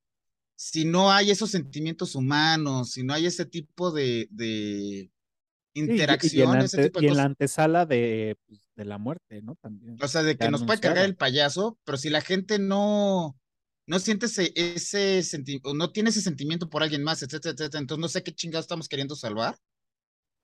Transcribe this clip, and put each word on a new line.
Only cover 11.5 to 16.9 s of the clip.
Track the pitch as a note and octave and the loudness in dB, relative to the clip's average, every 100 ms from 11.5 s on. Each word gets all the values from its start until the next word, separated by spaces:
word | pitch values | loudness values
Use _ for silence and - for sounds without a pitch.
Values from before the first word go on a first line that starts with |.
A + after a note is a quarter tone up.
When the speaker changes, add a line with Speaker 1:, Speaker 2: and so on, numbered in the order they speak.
| D3+ G#3+ A3 | 2 -2 -4
Speaker 1:
pero | - C#3 | -8 -6
si | D3+ | -2
la | D3+ | -2
gente | - F#3+ F#3+ G#3+ | 0 -2 0 0
no, | G3 G3 G#3 G#3 G3+ F#3+ D#3+ C3+ _ _ _ _ - | 0 2 2 2 2 2 -2 -6 _ _ _ _ -4
no | F3 | -2
siente | G3+ G#3 A#3 | 0 0 0
ese, | G#3+ E3+ E3 | 0 0 0
ese | F3 F3 - G3+ G3 F#3+ | -2 -2 -4 0 2 2
senti-, | F3 D#3+ C3+ C#3 | 0 -6 -8 -8
o | C3+ | -6
no | C#3+ F3 | -4 -2
tiene | G#3+ A3 | 0 0
ese | G#3+ | 2
sentimiento | G3 C3+ C#3+ E3+ E3+ | 0 -2 -4 -4 -4
por | D3+ | -2
alguien | D#3 | 0